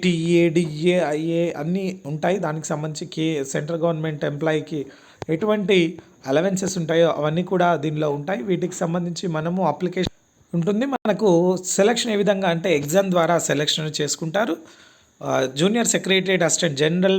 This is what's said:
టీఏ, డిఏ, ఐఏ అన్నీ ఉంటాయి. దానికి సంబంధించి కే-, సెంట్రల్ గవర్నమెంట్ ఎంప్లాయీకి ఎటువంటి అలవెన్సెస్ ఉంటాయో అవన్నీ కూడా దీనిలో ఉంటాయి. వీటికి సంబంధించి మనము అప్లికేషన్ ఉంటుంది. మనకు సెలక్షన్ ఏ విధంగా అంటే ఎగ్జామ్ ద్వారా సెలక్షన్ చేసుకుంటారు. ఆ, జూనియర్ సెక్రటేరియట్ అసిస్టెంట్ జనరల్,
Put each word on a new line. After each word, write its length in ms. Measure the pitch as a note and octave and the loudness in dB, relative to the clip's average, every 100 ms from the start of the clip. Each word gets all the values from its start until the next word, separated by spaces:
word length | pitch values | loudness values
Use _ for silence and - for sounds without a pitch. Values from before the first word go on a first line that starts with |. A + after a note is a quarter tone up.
టీఏ, 400 | F#3 E3 E3 E3+ E3+ E3 | 0 0 2 4 4 2
డిఏ, 420 | D#3+ D3+ F3 F3+ D3+ D3+ | 0 0 2 2 2 -2
ఐఏ 260 | E3 E3 E3+ - | -2 0 0 -2
అన్నీ 240 | D#3+ F#3+ F#3+ F#3 C#3 | -4 -2 -4 -8 -8
ఉంటాయి. 280 | D3+ F3+ G3 E3 | -4 -2 0 -2
దానికి 220 | D#3 D3+ | -4 -6
సంబంధించి 360 | D3+ D#3 D3+ E3 - | -6 -6 -8 -8 -4
కే-, 280 | D#3+ D3+ C#3 | -2 -2 -4
సెంట్రల్ 280 | D#3 D3+ E3+ E3+ | -4 -4 -2 0
గవర్నమెంట్ 400 | D#3+ D#3+ D3 D3+ | 0 -4 -4 -4
ఎంప్లాయీకి 500 | C#3+ D#3+ D#3 D3 D#3 - - - _ - D#3+ | -2 0 -2 -2 -8 -8 -14 -20 _ -6 -2
ఎటువంటి 420 | G#3+ G#3+ G3 F#3 E3 - - _ C3+ | 0 0 2 4 2 -2 -16 _ -2
అలవెన్సెస్ 440 | C#3+ F#3+ F#3 F#3+ F3+ | 0 2 0 -2 -4
ఉంటాయో 260 | D#3+ E3 E3 D3 | 0 4 4 2
అవన్నీ 240 | D3+ D#3+ F#3 | 0 0 0
కూడా 160 | F#3 F3 D#3+ | 2 2 2
దీనిలో 240 | D#3 D3+ D#3 C#3+ | 0 -2 -2 -2
ఉంటాయి. 240 | D3 G#3+ G#3+ | -4 -4 -2
వీటికి 260 | E3+ F3 - | -2 -2 -4
సంబంధించి 420 | E3+ F3 F3 E3 F#3 D#3 | -4 -2 -4 -6 -4 -4
మనము 240 | E3 F#3 E3 | -2 0 0
అప్లికేషన్ 400 | D3 F3+ F#3 F3 - _ _ _ E3+ | 0 -4 -2 -4 -6 _ _ _ -2
ఉంటుంది. 280 | E3 G#3 C#4 | 0 0 -2
మనకు 360 | C4+ A3 G3 A3 E3+ F3+ F3+ - - | -2 -2 2 4 4 4 0 -2 2
సెలక్షన్ 340 | G3+ A#3+ A#3+ | 2 2 0
ఏ 40 | G#3 | 0
విధంగా 260 | G3+ G3 F#3+ | 2 2 0
అంటే 160 | E3+ F#3 D3 | 0 2 0
ఎగ్జామ్ 300 | D3 F#3+ G3 F3+ | 2 2 2 2
ద్వారా 200 | D#3+ E3 - | 4 2 2
సెలక్షన్ 380 | C#3+ D3+ - D#3 D3+ | 0 0 -2 -4 -4
చేసుకుంటారు. 560 | D3 - D#3+ F#3+ A#3+ E4 - - - _ _ _ C#3+ | -4 -4 -2 -2 -2 -4 -10 -20 -20 _ _ _ -2
ఆ, 20 | C3 C3 C#3 | 0 0 0
జూనియర్ 300 | F#3+ A#3 A3+ | 0 2 0
సెక్రటేరియట్ 520 | - F#3 F#3+ F#3 F#3 E3 | 0 2 0 2 2 2
అసిస్టెంట్ 300 | - E3+ C#3 | 0 0 0
జనరల్, 340 | D#3 F3 F#3+ | 0 2 2